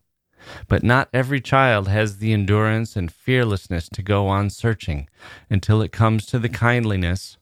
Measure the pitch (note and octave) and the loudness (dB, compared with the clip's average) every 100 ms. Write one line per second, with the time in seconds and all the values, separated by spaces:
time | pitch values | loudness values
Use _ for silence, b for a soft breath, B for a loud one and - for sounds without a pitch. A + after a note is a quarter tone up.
0 | _ _ _ B B B B F#2+ G#2 B2+ | _ _ _ B B B B 0 2 2
1 | - B2 B2+ C#3 - C3+ C3 G#2 F#2+ G#2 | 0 -2 -2 -4 0 2 4 2 2 0
2 | A2 G2 A2 G#2+ F#2+ G#2+ A2 A2 A2+ G#2 | 0 -2 0 0 2 2 2 0 -4 -4
3 | E2+ - - B2+ A#2 G2 - E2+ - - | -6 -6 -2 0 2 -2 -4 -6 -6 -8
4 | F#2+ G2+ G2 G2 G2+ - A#2 G#2+ - D2 | 0 0 2 2 0 -2 -2 -2 -4 -8
5 | C#2+ B B B B G2 - A2 F#2+ - | -8 B B B B -2 2 2 0 0
6 | A2+ A2 - B2 A#2 A#2+ A#2 A#2+ A2 G2 | 0 0 -2 -2 -2 0 0 2 0 0
7 | F2 F#2 - - | 0 -2 -6 -20